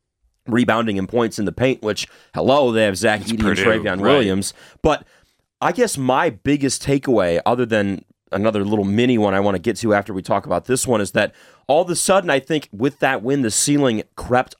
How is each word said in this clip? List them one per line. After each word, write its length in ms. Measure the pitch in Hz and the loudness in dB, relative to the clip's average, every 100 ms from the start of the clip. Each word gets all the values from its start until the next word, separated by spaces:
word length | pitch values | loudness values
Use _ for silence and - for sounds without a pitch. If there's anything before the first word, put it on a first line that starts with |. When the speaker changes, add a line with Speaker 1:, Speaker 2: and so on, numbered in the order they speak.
| _ _ _ _ - | _ _ _ _ -2
Speaker 1:
rebounding 500 | 117 117 113 113 98 | 0 2 2 0 -2
in 100 | 95 | -2
points 320 | 120 117 - | 0 -2 -2
in 60 | 98 | -4
the 60 | |
paint, 300 | 82 127 131 | 0 -2 0
which, 260 | 107 101 - - _ - | -4 -4 -8 -16 _ -2
hello, 360 | 90 143 127 | 2 2 2
they 120 | 110 | 2
have 140 | 107 92 | 0 2
Zach 240 | 113 107 | 0 -2
Speaker 2:
It's 100 | 98 | -2
Speaker 1:
Edey 40 | 113 | -2
and 20 | |
Speaker 2:
Purdue, 220 | 104 90 98 | 0 0 0
Speaker 1:
Travion 180 | 110 104 92 | 0 -2 -2
Speaker 2:
right. 60 | |
Speaker 1:
Williams. 520 | 104 143 107 95 98 - - - | 2 2 2 0 -4 -10 -20 -4
But 240 | 160 143 - _ _ _ _ _ | -2 -2 -4 _ _ _ _ _
I 100 | 143 | -4
guess 260 | 175 240 - | 0 -2 0
my 320 | 127 131 170 | 0 0 0
biggest 540 | 107 127 147 135 - | -2 -2 0 0 -4
takeaway, 560 | - 139 135 113 90 85 - | -2 -2 2 2 2 0 0
other 180 | 120 120 | 0 0
than 400 | 110 101 95 - _ _ | 0 0 -4 -10 _ _
another 340 | 95 107 104 98 | -2 0 0 0
little 180 | 107 98 | 0 0
mini 320 | 104 123 120 | 2 2 2
one 160 | 104 | 2
I 60 | 95 | 2
wanna 200 | 101 95 | 0 0
get 180 | 98 98 | -2 -2
to 160 | 113 | 0
after 200 | 104 101 | 0 0
we 80 | 95 | -6
talk 240 | 90 101 - | -4 -4 -2
about 200 | 90 - | -4 -2
this 200 | 131 - | -2 0
one, 140 | 113 | -2
is 100 | 98 | 0
that 220 | 113 101 - - _ - | -2 -2 -4 -20 _ -2
all 160 | 147 | 0
of 60 | 175 | 0
a 60 | 170 | -2
sudden, 340 | - 196 175 | 0 2 2
I 100 | 139 | 0
think 280 | - 160 - | 0 -4 -4
with 260 | 98 135 - | -4 -4 -2
that 220 | 139 131 | -2 -2
win, 180 | 110 143 | -2 0
the 100 | 117 | 0
ceiling 520 | - - 147 135 107 - - | 0 0 2 2 0 -4 -12
crept 380 | - 123 127 - | -2 -2 -2 -4